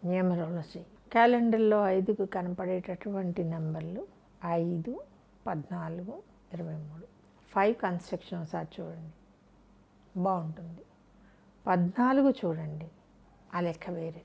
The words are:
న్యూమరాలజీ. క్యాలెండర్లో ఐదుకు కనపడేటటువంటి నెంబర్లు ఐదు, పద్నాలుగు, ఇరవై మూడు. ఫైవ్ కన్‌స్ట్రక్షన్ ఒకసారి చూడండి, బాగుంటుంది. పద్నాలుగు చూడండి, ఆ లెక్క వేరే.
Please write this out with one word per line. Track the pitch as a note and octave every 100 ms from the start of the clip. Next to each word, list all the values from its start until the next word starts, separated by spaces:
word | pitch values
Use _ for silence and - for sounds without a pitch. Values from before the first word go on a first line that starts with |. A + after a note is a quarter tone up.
| F3
న్యూమరాలజీ. | F#3 F#3 F3 D#3+ E3+ D#3+ F3 F3 - -
క్యాలెండర్లో | A#3 A#3 A#3+ A#3 A3 A3 G#3 G3+
ఐదుకు | F#3+ F#3+ G#3+ F#3+
కనపడేటటువంటి | F#3+ F3+ F3+ F#3 F#3 F3+ F#3 - G3 F#3 F3
నెంబర్లు | E3 E3 D#3+ D#3+ D#3+ F#3 G4+ - - - F3
ఐదు, | E3+ E3+ F3 E3 C#4+ C#5+ - _ _ -
పద్నాలుగు, | E3+ C#3+ F3 D#3+ E3 F3+ D4+ - - _
ఇరవై | E3+ E3 D#3
మూడు. | D3+ D#3 - _ - _ -
ఫైవ్ | - G3+ A#3
కన్‌స్ట్రక్షన్ | G3 F3 - F3 - F3+
ఒకసారి | D#3+ E3+ D#3+ -
చూడండి, | E3 E3 D#3+ - - _ _ - _ - _ _ - F#3+
బాగుంటుంది. | F#3 F#3 D#3+ D#3+ E3+ E3+ - _ _ - - _ - _ -
పద్నాలుగు | F#3 F3 F#3+ B3 C4+ C#4
చూడండి, | C4 F#3+ D#3+ D#3 D3+ E3 - - - - - -
ఆ | F3
లెక్క | F3 E3 -
వేరే. | F3 E3 D#3+